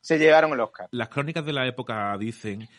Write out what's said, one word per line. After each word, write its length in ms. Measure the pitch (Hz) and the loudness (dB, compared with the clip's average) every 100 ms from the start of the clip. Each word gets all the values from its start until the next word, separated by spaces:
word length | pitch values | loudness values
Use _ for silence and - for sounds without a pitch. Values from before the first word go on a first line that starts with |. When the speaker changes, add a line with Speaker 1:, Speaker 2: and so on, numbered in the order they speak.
Speaker 1:
se 160 | - 160 | -2 4
llevaron 340 | 156 156 156 | 6 6 6
el 80 | 135 | 0
Oscar. 280 | 110 - 92 | -4 -6 -12
Speaker 2:
Las 180 | 120 117 | -8 -6
crónicas 380 | 143 143 165 147 | -4 -4 -6 -6
de 60 | |
la 120 | 143 127 | -4 -4
época 480 | 123 123 110 101 101 | -6 -8 -6 -4 -4
dicen 500 | 107 107 107 101 113 | -6 -8 -10 -10 -12